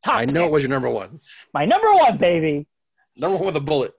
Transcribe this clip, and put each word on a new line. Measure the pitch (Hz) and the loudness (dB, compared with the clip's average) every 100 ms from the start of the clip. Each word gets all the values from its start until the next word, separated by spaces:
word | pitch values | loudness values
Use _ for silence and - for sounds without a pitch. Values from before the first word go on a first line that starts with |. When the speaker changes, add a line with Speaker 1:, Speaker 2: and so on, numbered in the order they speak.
Speaker 1:
top | 311 262 | -4 -2
Speaker 2:
I | |
know | 120 151 | -2 -2
Speaker 1:
pick. | 175 | 0
Speaker 2:
it | |
was | 151 | 0
your | 135 | -2
number | 135 127 | -2 -4
one. | 113 95 156 _ - - | -6 -8 -18 _ -20 -10
Speaker 1:
My | - | -4
number | 156 370 440 | 0 2 4
one, | 392 269 160 | 4 4 4
baby. | 175 170 156 147 147 _ _ _ _ - | 0 2 0 -4 -6 _ _ _ _ -8
Speaker 2:
Number | 165 185 | -4 -2
one | 190 | -2
with | 151 | -4
a | |
bullet. | 139 147 117 | -2 -2 -2